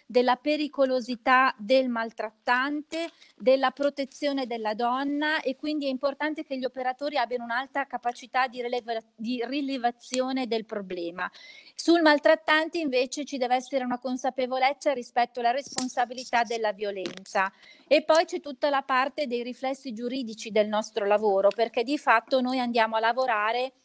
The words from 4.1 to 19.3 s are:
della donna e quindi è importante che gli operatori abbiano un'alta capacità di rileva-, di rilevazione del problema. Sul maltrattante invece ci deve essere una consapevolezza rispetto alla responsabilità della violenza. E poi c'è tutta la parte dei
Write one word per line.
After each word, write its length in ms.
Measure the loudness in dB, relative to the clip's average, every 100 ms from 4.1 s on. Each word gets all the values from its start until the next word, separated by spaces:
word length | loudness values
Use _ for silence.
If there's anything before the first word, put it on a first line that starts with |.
| -2 -2 -2 -4
della 260 | -4 -4
donna 680 | -2 0 0 -2 -2 0 0
e 160 | -2 -4
quindi 300 | -4 -2 -2
è 20 |
importante 560 | -2 -4 -2 -4 -4 -6
che 120 | -6
gli 60 |
operatori 540 | -6 -4 -6 -4 -4 -2
abbiano 260 | -2 -4
un'alta 420 | -4 -4 -4 -6 -6
capacità 600 | -4 -6 -6 -4 -2 -2
di 140 | -2
rileva-, 420 | -4 -4 -4 -6 -8 -10
di 260 | -6 -4 -4
rilevazione 1040 | -4 -4 -2 -2 -4 -6 -4 -2 -2 -2
del 160 | -4
problema. 680 | -4 -8 -8 -8 -8 -6 -8 -10 -20 -20 -20 -6
Sul 260 | 2 4
maltrattante 760 | 6 4 6 4 4 2 2 -4
invece 480 | -2 0 -2 -4 -8
ci 120 | -4
deve 180 | 0 0
essere 280 | 0 -4
una 160 | -2 -4
consapevolezza 920 | -4 -4 -4 -4 -4 0 0 0 -2
rispetto 480 | -2 -2 -2 0 0
alla 100 | 0
responsabilità 920 | 0 -4 -4 -4 -2 -4 -4 -2 0
della 280 | 0 -2 -2
violenza. 800 | -2 -4 -4 -6 -8 -4 -2 -2 -4 -20 -10 2
E 180 | 4
poi 200 | 6 4
c'è 160 | 4 -2
tutta 300 | -8 -2 0
la 120 | 0
parte 440 | 0 0 0 -2
dei 160 | -4